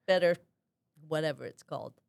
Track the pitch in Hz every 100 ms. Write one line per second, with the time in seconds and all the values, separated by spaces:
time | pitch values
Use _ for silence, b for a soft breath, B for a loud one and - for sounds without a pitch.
0 | - 185 170 175 _ _ _ _ _ _
1 | 151 156 156 135 127 - - 139 - -